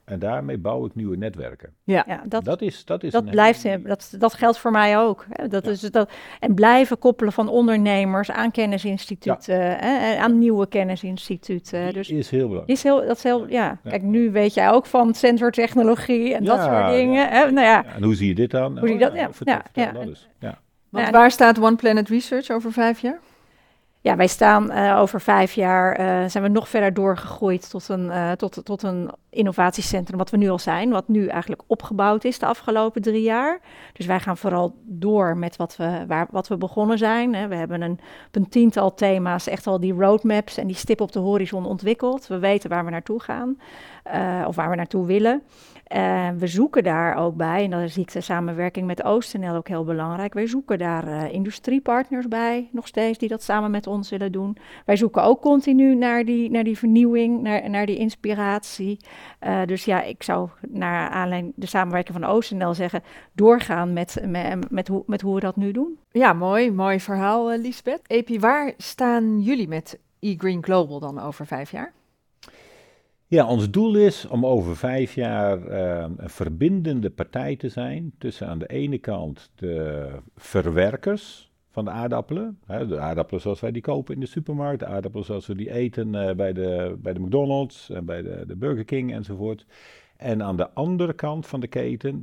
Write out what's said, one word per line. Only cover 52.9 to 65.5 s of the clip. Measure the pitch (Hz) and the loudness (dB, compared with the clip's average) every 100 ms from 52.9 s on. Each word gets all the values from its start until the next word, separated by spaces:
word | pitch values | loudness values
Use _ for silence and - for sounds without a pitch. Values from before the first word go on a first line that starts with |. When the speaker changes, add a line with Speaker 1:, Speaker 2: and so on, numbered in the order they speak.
| - 226 220 | -2 -2 -2
Speaker 3:
die | 220 | -4
dat | 220 | -4
samen | - 208 208 | -2 -2 0
met | 208 190 | -2 -4
ons | 202 202 | -6 -6
willen | 196 196 | -6 -4
doen. | 190 196 208 - - - | -4 -6 -8 -14 -8 0
Wij | 208 | 2
zoeken | 226 - | 4 4
ook | 190 269 | 4 4
continu | 294 285 285 262 269 247 | 4 4 4 6 6 4
naar | 247 240 233 | 2 2 0
die, | 240 233 | 0 0
naar | 233 | 0
die | 226 214 | 0 0
vernieuwing, | 233 226 240 233 233 233 | 4 6 6 4 2 0
naar, | 214 208 - | 0 -2 -2
naar | 202 208 | -2 -2
die | 202 | -2
inspiratie. | 220 - 208 214 202 208 - - 196 208 - - - - | -2 -4 -4 -2 -2 -2 -6 -6 -6 -6 -10 -20 -20 -10
Eh, | - 190 185 | -4 -2 -2
dus | 185 - | -2 0
ja, | 180 | 0
ik | - - | -2 -6
zou | - 180 180 - 277 | -4 -4 -4 -10 -12
naar | 196 175 170 165 | -6 -4 -4 -4
aanleiding | 185 180 180 175 - | -4 -4 -4 -6 -10
de | 190 | -4
samenwerking | 202 185 175 175 175 | -2 0 -2 -4 -4
van | 165 | 0
Oost | 220 - | 0 0
N | 190 175 | -2 -2
L | |
zeggen, | 175 175 175 - - - | -2 -4 -6 -10 -18 -10
doorgaan | - 214 240 - 175 175 | 4 6 6 2 -2 -2
met, | 170 180 - 196 | -2 -4 -6 -4
met, | 175 175 185 - | -4 -2 -4 -4
met | 190 190 | -4 -2
hoe, | 196 - | -4 -4
met | 202 | -4
hoe | 190 190 | -2 -2
we | |
dat | 190 | -2